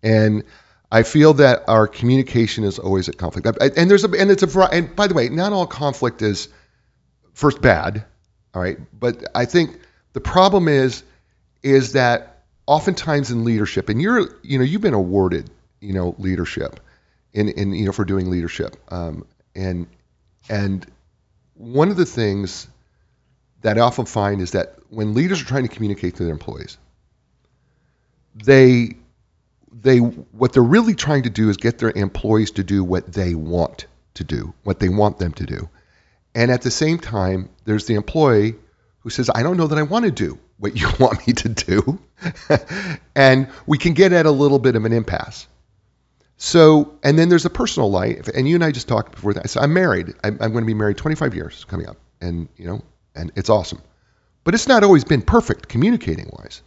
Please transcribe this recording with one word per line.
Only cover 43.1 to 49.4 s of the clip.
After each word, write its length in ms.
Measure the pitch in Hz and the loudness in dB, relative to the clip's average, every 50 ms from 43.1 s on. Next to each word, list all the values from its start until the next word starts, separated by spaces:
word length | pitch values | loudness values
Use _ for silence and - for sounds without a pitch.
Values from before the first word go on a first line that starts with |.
| _ | _
And 320 | 143 139 135 131 131 135 127 - - - | 4 4 6 6 4 0 -4 -10 -18 -4
we 120 | - 151 135 | -2 -2 0
can 160 | - 175 160 | 0 -2 2
get 200 | 139 196 190 180 | 4 4 4 6
at 120 | 175 160 | 4 4
a 60 | 156 | 4
little 280 | 147 131 143 143 139 139 | 2 4 4 4 4 4
bit 160 | 120 131 120 | 2 2 0
of 100 | 113 107 | 2 0
an 80 | 113 113 | 0 0
impasse. 540 | 117 110 - 104 - - - - - - _ _ _ _ _ _ _ _ _ _ _ _ _ _ _ _ _ _ _ | -2 -2 -4 -6 -8 -8 -12 -16 -20 -20 _ _ _ _ _ _ _ _ _ _ _ _ _ _ _ _ _ _ _
So, 600 | - - - 170 160 156 160 151 147 - - - - | -10 0 4 6 8 8 8 6 2 0 -8 -4 0
and 160 | 139 147 160 | 2 2 4
then 100 | 165 175 | 4 4
there's 160 | 175 170 - | 4 2 2
a 40 | 170 | 0
personal 420 | - - 247 226 - - 127 101 | -4 -4 -6 -4 -2 -2 -2 0
life, 360 | 98 90 95 113 120 - - - | 0 0 -2 -2 -4 -6 -8 -8
and 180 | - - 131 143 | -4 -2 0 2
you 80 | 170 | 2
and 80 | 175 170 | 2 2
I 80 | 160 | 0
just 160 | 139 123 - - | -2 -4 -4 -2
talked 240 | 120 117 110 - | -2 -2 -2 -4
before 220 | - - - 104 104 | -12 -8 -4 -4 -4
that. 160 | - | -4